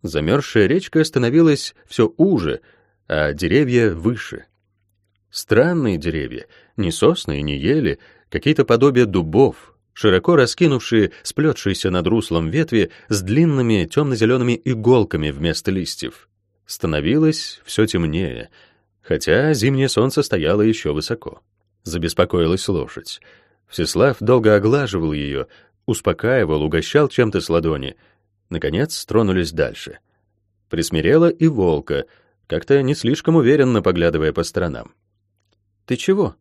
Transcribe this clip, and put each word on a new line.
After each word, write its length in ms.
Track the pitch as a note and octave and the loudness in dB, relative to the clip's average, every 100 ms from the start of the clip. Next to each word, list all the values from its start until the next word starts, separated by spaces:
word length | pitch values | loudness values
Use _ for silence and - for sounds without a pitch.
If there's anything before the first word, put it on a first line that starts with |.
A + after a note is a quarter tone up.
Замёрзшая 640 | F#2+ D#2 D#2 C#3 - A2+ F#2+ | -4 -4 0 -2 0 2 2
речка 380 | E3 - D#3+ | 0 0 -2
становилась 680 | D#3 C3 A#2+ D3+ E3 C#3+ - _ _ | 0 0 2 4 4 2 -4 _ _
всё 280 | - A2 - | 0 0 2
уже, 440 | F#3 D3 D#2+ A#1+ _ _ _ _ _ | 2 2 -2 -6 _ _ _ _ _
а 280 | D#2 D2+ | -2 -2
деревья 560 | D2 F2 B2 C3+ B2 A2+ | -2 0 2 2 2 2
выше. 560 | E2+ F2+ A#2+ - - - _ _ _ _ _ _ _ _ | 0 -4 -4 -10 -16 -18 _ _ _ _ _ _ _ _
Странные 680 | - - G#2+ E3+ F3 B2 E2+ | -16 2 2 4 0 -2 -2
деревья, 480 | E2 D#2 C2 A#1+ - _ _ - | -4 -6 -8 -10 -16 _ _ -4
не 120 | F#2 | -4
сосны 500 | - - F3+ - C#2+ | 2 0 0 -4 -6
и 20 | |
не 160 | D2 C#2+ | -4 -4
ели, 400 | D2 D#3 G#2 C#2 - _ _ | -2 0 -2 -6 -12 _ _
какие-то 340 | - D3 D3+ | -4 -2 0
подобия 400 | B2 A#2 C#3 B2 | 2 4 4 4
дубов, 720 | A2+ F#2+ D#2+ G#2 C3 - - _ _ | 2 0 0 2 2 0 -20 _ _
широко 420 | - G#2+ F#2 B2 | -2 2 2 4
раскинувшие, 760 | E3 B2 - E3+ C3 - A2+ G2 - | 2 2 2 0 0 0 0 0 -4
сплётшиеся 680 | - - D3+ - G2+ F#2 F#2+ | -10 -2 -2 0 -4 -2 -2
над 160 | F2+ E2+ | 0 0
руслом 420 | A2+ - E2 D#2+ | -2 0 -2 -2
ветви 420 | C#3+ D#3 A#2+ C3 - - | -2 0 0 -2 -6 -6
с 100 | G#2 | -6
длинными 640 | F#2 B2+ E3 C#3 A#2+ G#2 | 0 2 2 2 0 0
тёмно-зелёными 760 | E2 - C#3+ A#2+ A2+ B2+ B2 A#2+ | 0 -2 -2 0 2 2 0 -2
иголками 680 | - A2+ A2 B2+ F#2+ E2 D2+ | -4 0 4 4 2 -2 -4
вместо 400 | C#2 E2 D#2 - | -2 -4 -2 -4
листьев. 600 | F#2+ E2+ - - - _ _ _ _ | -4 -6 -10 -12 -14 _ _ _ _
Становилось 960 | _ - E2+ D2+ D#2 C#3+ D#3 D#3 - - - | _ -8 -4 -2 0 2 2 0 -10 -16 -6
всё 180 | - | -2
темнее, 640 | A2 F#2 E2 D#2+ F2 A#1 A#1 _ _ _ _ _ | 0 0 -2 -2 -4 -8 -14 _ _ _ _ _
хотя 500 | - E2 - F#2+ D3+ | -4 -4 2 2 2
зимнее 380 | C#3 A#2+ C3+ C3+ | 2 0 0 0
солнце 320 | - C3 D3+ | 2 0 0
стояло 400 | C#3+ F#2+ D2+ G#2 | -2 -2 0 2
ещё 320 | A2 A2 - | 2 2 -2
высоко. 480 | D2+ - A#2 - - _ _ _ _ | -4 -6 -8 -10 -18 _ _ _ _
Забеспокоилась 840 | - E2+ E2 - F2+ F2 E2 F#2 - | -8 -4 -2 0 0 2 2 0 -2
лошадь. 540 | F2+ B1 C2+ - - _ _ _ _ _ | -4 -6 -12 -16 -18 _ _ _ _ _
Всеслав 480 | - E2 - C3+ B2+ | -6 -4 2 0 0
долго 360 | A2 B2+ G#2+ G#2 | 2 4 4 4
оглаживал 560 | G#2+ C#3 C3+ F#2+ D#2+ | 2 0 -2 -4 -4
её, 340 | D2+ C#2+ C2+ - _ _ _ - | -4 -6 -6 -8 _ _ _ -6
успокаивал, 760 | A2+ - D#2+ A2+ C3 F2 D#2 | -2 -2 -2 0 0 0 0
угощал 460 | D#2 D#2+ D#2 D3 D3 | 0 -2 0 0 0
чем-то 320 | - A2 F#2+ | 0 0 -2
с 80 | E2 | 0
ладони. 480 | E2 D#2+ D2+ C2+ - _ _ _ _ _ | 0 0 -4 -8 -14 _ _ _ _ _
Наконец 540 | F#2 C#2+ E2+ D#3 - | -6 -4 -2 -4 -6
тронулись 480 | - A2 G#2+ F#2 D#2+ | -2 0 2 0 -2
дальше. 460 | D#2+ C#2 - - - _ _ _ _ _ _ _ | -4 -4 -6 -16 -18 _ _ _ _ _ _ _
Присмирела 580 | - - D#2+ F2 D#3 E3+ | -6 -2 -2 2 4 2
и 180 | - D#3+ | 2 0
Волка, 580 | B2 F2+ F2+ - C#2+ - _ _ _ _ | 2 0 0 -2 -6 -6 _ _ _ _
как-то 360 | E2 - C#3 | -8 0 2
не 120 | C3 | 2
слишком 420 | D3+ A#2+ D3 - E3 | -2 -2 -2 2 4
уверенно 460 | A#2+ D3 B2+ A2+ | 4 4 4 2
поглядывая 500 | F#2 F2+ E2+ D#2+ D#2 | 2 2 0 2 -2
по 100 | D2+ | -2
сторонам. 520 | E2 - F2 A#1+ - _ _ _ _ _ _ _ _ _ | -4 -4 -4 -6 -16 _ _ _ _ _ _ _ _ _
«Ты 120 | - B2+ | -8 -4
чего?» 380 | - G3 D3+ - | 0 0 0 -4